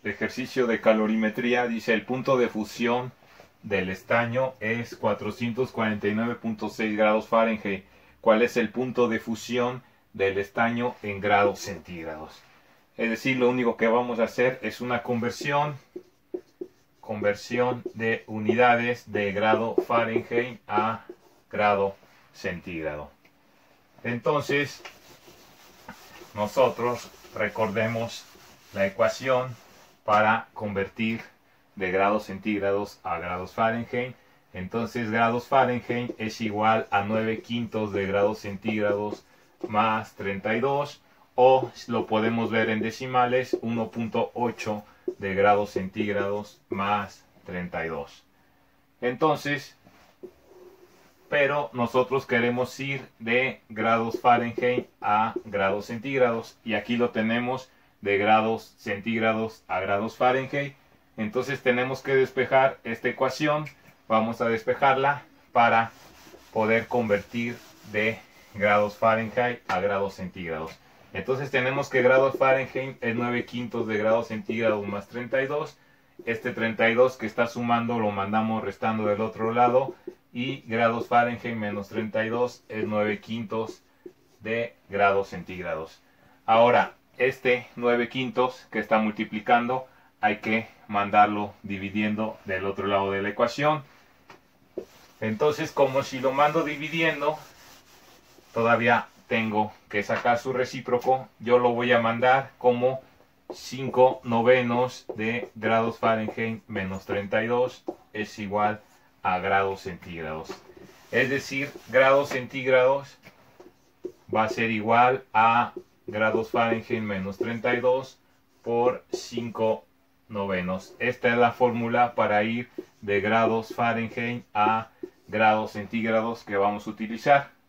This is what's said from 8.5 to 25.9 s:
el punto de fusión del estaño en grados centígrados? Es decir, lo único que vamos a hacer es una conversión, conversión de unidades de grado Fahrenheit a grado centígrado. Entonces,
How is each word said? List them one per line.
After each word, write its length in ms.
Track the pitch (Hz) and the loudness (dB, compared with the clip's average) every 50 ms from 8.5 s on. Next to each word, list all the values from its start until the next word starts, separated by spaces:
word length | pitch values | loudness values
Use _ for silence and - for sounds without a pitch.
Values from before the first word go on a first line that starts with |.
| - 123 | 2 0
el 120 | 117 107 | -2 0
punto 400 | - 120 127 131 110 - 120 117 | -2 -4 -4 -4 2 2 2 2
de 100 | 110 110 | 2 -2
fusión 640 | - - 113 110 - - 120 123 120 123 127 131 - _ _ _ _ _ _ | -4 -6 -8 -8 -6 -4 -2 -2 -2 -2 -4 -6 -14 _ _ _ _ _ _
del 260 | 104 98 98 95 98 | -2 0 0 0 -2
estaño 560 | 98 - _ - 117 117 120 120 120 123 120 - - | -4 -4 _ 0 0 0 0 -2 -2 -4 -4 -6 -8
en 180 | 104 101 98 | -8 -8 -4
grados 380 | 95 104 104 101 104 101 98 - | 0 2 4 4 4 4 2 -2
centígrados? 800 | - - 101 85 - - 90 85 80 165 156 - - - - - - _ _ _ _ _ _ _ _ _ _ - | -8 -10 -10 -12 -12 -14 -14 -12 -10 -10 -10 -12 -12 -16 -18 -20 -20 _ _ _ _ _ _ _ _ _ _ -4
Es 140 | 117 113 | -4 -2
decir, 260 | 113 - - 135 127 127 | -2 -2 -2 -2 0 4
lo 100 | 123 120 | 4 2
único 300 | 127 127 123 117 113 - | 4 4 0 0 0 2
que 100 | 117 113 | 2 2
vamos 300 | 110 120 123 123 120 110 | 4 2 2 0 0 -2
a 60 | 113 | -2
hacer 340 | 107 - - 123 127 127 - - | -2 0 2 2 2 0 -2 -8
es 180 | 107 - - | -8 -8 -6
una 220 | 123 123 123 120 - | -6 -4 -4 -4 -2
conversión, 720 | - 123 117 110 120 120 - - 151 143 143 147 151 143 131 - _ _ - - _ _ _ _ _ - - - _ _ _ - - _ _ _ _ _ _ | -2 -2 -2 -2 -4 -4 -4 -4 -2 0 0 0 0 -4 -10 -14 _ _ -18 -18 _ _ _ _ _ -14 -14 -14 _ _ _ -18 -18 _ _ _ _ _ _
conversión 840 | - - 110 104 104 104 101 - - - 120 120 123 123 127 120 - - - | -12 -10 -8 -2 0 0 0 0 -6 -6 -2 0 0 0 0 -4 -6 -12 -8
de 300 | 110 113 113 113 - - | -4 -2 -2 -2 -2 -4
unidades 840 | - 107 110 107 107 113 117 123 123 120 117 120 120 120 117 - - | -8 -8 -4 -2 0 2 4 6 4 4 4 2 -2 -4 -4 -6 -6
de 200 | 101 104 104 101 95 | -4 -2 -2 0 0
grado 420 | 101 107 110 110 107 113 113 - - - - | 0 2 2 2 2 2 0 -2 -2 -2 0
Fahrenheit 720 | 120 117 113 113 113 117 113 - 123 120 120 127 117 - _ - | 0 0 0 2 -2 -4 -4 -2 -2 -2 -2 -2 -8 -14 _ -4
a 340 | 104 110 113 110 110 110 - _ - _ _ _ _ _ _ _ | -2 0 0 0 -4 -6 -10 _ -20 _ _ _ _ _ _ _
grado 440 | - 98 104 104 104 98 98 98 98 - - _ _ _ _ _ _ | -4 0 2 2 4 4 2 0 -2 -6 -20 _ _ _ _ _ _
centígrado. 760 | - - 95 87 85 - - 87 80 78 76 76 76 76 76 _ _ _ _ _ _ _ _ _ _ _ _ _ _ _ _ _ - _ | -10 -8 -8 -8 -8 -10 -10 -10 -6 -6 -6 -6 -6 -12 -14 _ _ _ _ _ _ _ _ _ _ _ _ _ _ _ _ _ -12 _
Entonces, 800 | 117 120 120 - 165 151 147 - - 143 143 143 131 - - - - - - _ - - - _ - - - - - - _ - - - - - - | -6 -6 -4 -2 0 0 0 0 0 -2 -2 -2 -2 -6 -14 -18 -20 -20 -20 _ -20 -20 -20 _ -20 -20 -20 -20 -20 -20 _ -20 -20 -20 -20 -20 -20